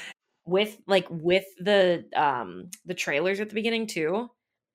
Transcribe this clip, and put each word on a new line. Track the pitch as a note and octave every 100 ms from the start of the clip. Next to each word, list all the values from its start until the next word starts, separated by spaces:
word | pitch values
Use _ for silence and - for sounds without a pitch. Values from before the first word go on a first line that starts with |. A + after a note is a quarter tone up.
| - - _ _
With, | - F#3 G#3+ A3 -
like, | G3 F3+
with | E3 E3 F#3 F#3+ -
the, | F3+ G3+ F#3 E3+ - -
um, | D3+ B2 G2 F2+ F2+ -
the | E3+
trailers | F3 - C#3+ F3+ G3
at | G#3
the |
beginning, | G#3 A3+ A3+ A3
too, | F3 D#3 G3 A#3+ _ _ _ _